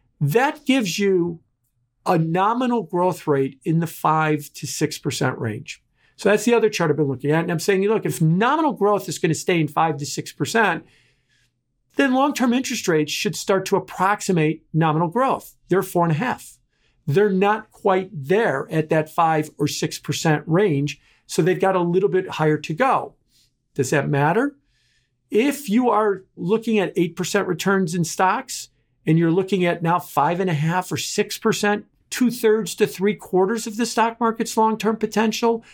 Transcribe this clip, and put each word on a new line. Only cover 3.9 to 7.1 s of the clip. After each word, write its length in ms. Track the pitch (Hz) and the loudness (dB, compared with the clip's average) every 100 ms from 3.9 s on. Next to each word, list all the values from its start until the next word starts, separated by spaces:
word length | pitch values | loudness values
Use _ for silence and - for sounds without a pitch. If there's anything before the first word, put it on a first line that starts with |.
| - 160 156 156 151 147 | -4 0 2 2 -2 -4
to 140 | - 143 | -12 -10
six 300 | - 151 - | -4 -4 -4
percent 420 | - - 131 123 | -6 -2 -2 -2
range. 420 | 117 107 - - _ _ _ - | -6 -8 -12 -18 _ _ _ -2
So 120 | 196 | 2
that's 160 | 208 240 | 2 4
the 80 | |
other 160 | 233 220 | 4 2
chart 220 | - 165 | 0 0
I've 60 | 143 | 0
been 100 | |
looking 240 | 143 | 0